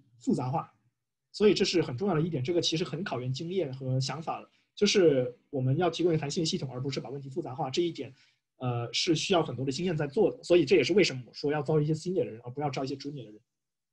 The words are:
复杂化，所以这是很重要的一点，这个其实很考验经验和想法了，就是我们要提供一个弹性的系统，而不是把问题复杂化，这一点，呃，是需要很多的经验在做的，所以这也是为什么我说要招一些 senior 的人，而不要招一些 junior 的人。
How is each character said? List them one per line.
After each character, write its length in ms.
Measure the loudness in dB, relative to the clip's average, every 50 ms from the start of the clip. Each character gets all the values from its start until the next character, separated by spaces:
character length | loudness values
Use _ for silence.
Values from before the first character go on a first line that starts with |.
| -12 _ _ _
复 160 | -2 -2 0
杂 160 | 0 0 -2
化， 200 | -2 -4 -4 -8 _ _ _ _ _ _ _ _ _ _ _ _
所 160 | -2 4 4 6
以 60 | 6
这 100 | 6 2
是 160 | 2 2 2
很 160 | 2 0 -2
重 100 | -2 -2
要 80 | 0 2
的 60 | 2
一 80 | 0 0
点， 160 | -2 -2 -2
这 80 | 0
个 80 | 0 0
其 160 | 0 0 0
实 80 | -2 -2
很 180 | -4 -4 -6
考 160 | -6 -6 -6 -4
验 100 | -4 -4
经 180 | -4 -6 -6 -4
验 220 | -2 -2 -2 -2
和 260 | -6 -6 -4 -2 -2 -2
想 240 | -2 -2 -4 -6
法 180 | -6 -8 -8 -8
了， 100 | -10 -16 _ _ _ _ _
就 120 | 0 2
是 480 | 4 6 6 6 6 6 4 2 -2 -6 -12 _ _
我 120 | -4 -2
们 160 | 0 2 2 2
要 100 | 2 0
提 140 | 0 0
供 100 | 2 2
一 40 | 2
个 40 | 0
弹 100 | 0 -2
性 120 | -2 -2
的 40 | -2
系 120 | -2 -2 -4
统， 120 | -4 -6
而 100 | -6 -6
不 100 | -6 -6
是 100 | -4 -6
把 80 | -6 -8
问 120 | -10 -10
题 100 | -12 -8
复 100 | -8 -8
杂 140 | -8 -6 -6
化， 160 | -6 -6 -2
这 100 | 0 0
一 80 | 0 -2
点， 220 | -2 -6 -10 -12 -14 _ _ _ _ _ _ _ _
呃， 360 | _ -4 -2 -2 -2 -4 -4
是 220 | -4 -2 0 0 0
需 180 | 0 0 2
要 100 | 2 2
很 140 | 0 0 -4
多 80 | -4 -4
的 80 | -4
经 140 | -4 -2 -2
验 100 | -2 -2
在 100 | -2 -4
做 240 | -2 2 2 2 2
的， 120 | 0 -2
所 140 | 2 4 6
以 100 | 6 6
这 100 | 6 4
也 80 | 4 4
是 80 | 4
为 100 | 4 4
什 140 | 4 4 2
么 60 | -4 -10
我 60 | -14
说 180 | -10 -6 -4 -2
要 120 | -2 -2
招 180 | 0 2 2 2
一 60 | 2
些 80 | 2 0
senior 300 | -2 -2 -2 -2 0 -2
的 60 | -2
人， 100 | -6 -10 -14
而 60 | -10
不 100 | -6 -4
要 80 | -2 -2
招 160 | -2 -2 -2
一 20 |
些 80 | -4 -4
junior 300 | -6 -8 -10 -10 -10 -12
的 60 | -16
人。 100 | -18 -20 _ _ _ _ _ _ _ _ _ _